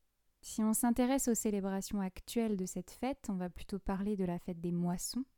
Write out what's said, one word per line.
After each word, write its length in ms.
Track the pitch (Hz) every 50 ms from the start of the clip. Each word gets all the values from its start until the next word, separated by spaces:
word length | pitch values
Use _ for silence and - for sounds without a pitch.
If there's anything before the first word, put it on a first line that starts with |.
| _ _ _ _ _ _ _ _ -
Si 160 | - - -
on 120 | 214 214 220
s'intéresse 560 | - - 240 233 - 247 247 269 277 - -
aux 60 | 226
célébrations 680 | 214 - 220 208 202 190 196 190 196 196 - - 202
actuelles 560 | 190 185 - - - - - 240 226 220 214 190
de 80 | 185
cette 260 | 185 - 185 180 -
fête, 360 | - - - 247 285 - - -
on 60 | 202
va 140 | 185 180 180
plutôt 300 | 170 - - - - 190
parler 380 | - - 196 185 196 208 214 185
de 80 | 190
la 140 | 175 175 175
fête 200 | - - 180 170
des 140 | 165 175 175
moissons. 500 | 170 175 175 175 180 - - - 240 262 - _